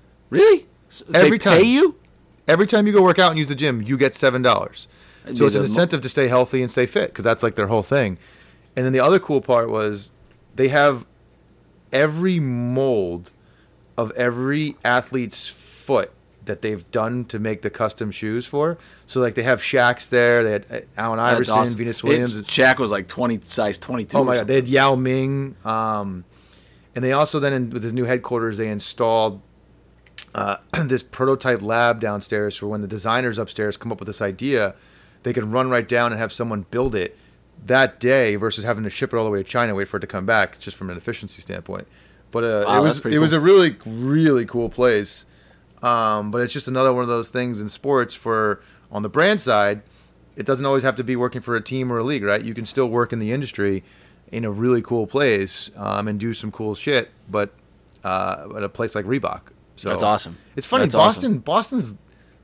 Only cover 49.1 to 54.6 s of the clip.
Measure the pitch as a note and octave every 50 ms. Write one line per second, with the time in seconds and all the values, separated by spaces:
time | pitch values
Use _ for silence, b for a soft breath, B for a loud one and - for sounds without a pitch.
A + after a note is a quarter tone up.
49.1 | - D3 E3+ G3+ G#3+ F#3 - B2+ A2+ G#2 G2+ G2+ G#2+ G#2 - b b b b b
50.1 | b _ _ _ _ C#3+ A#2 C#3 C3+ B2+ C#3 C#3 C#3 C3+ B2 C3+ A2+ B2 A#2+ A#2
51.1 | B2+ A#2+ B2 A#2+ - B2+ - B2 A#2 A2 G#2+ - C3 C3 C3 B2 A#2+ A#2 A2+ C3+
52.1 | D3 B2+ G2+ G2+ G2+ G#2+ A2 A#2 A2 A#2 A2+ - - C3+ B2+ A#2 A2+ A#2+ A#2+ -
53.1 | A#2+ A2+ G#2+ G#2+ B2 C#3+ C#3 A2 - - G2+ G2+ G2 F#2+ b b b b b b
54.1 | b b b b - A2+ A#2 G#2+ G2+ G#2